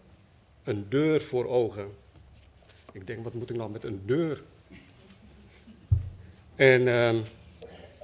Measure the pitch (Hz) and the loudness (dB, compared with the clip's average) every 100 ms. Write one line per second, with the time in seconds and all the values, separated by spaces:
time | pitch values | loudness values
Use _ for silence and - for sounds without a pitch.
0 | - - - _ _ - - 104 101 131 | -20 -20 -20 _ _ -12 -6 -6 -2 0
1 | 156 156 - 123 117 123 113 101 101 101 | 2 2 0 -4 0 2 0 -2 -12 -14
2 | - - - - - - - - - 104 | -20 -20 -20 -20 -20 -20 -20 -20 -20 -16
3 | 92 110 113 117 113 117 110 107 123 95 | -14 -12 -10 -10 -8 -8 -8 -8 -10 -6
4 | 101 139 165 139 - - - - - - | -2 0 0 -4 -12 -20 -20 -20 -20 -20
5 | - - - - - - - - - - | -20 -20 -20 -20 -20 -20 -20 -12 0 0
6 | - - - - - - 135 127 127 120 | 0 -12 -18 -20 -8 4 6 8 6 4
7 | 120 113 110 - - - - - - - | 4 2 -2 -12 -20 -20 -20 -20 -20 -20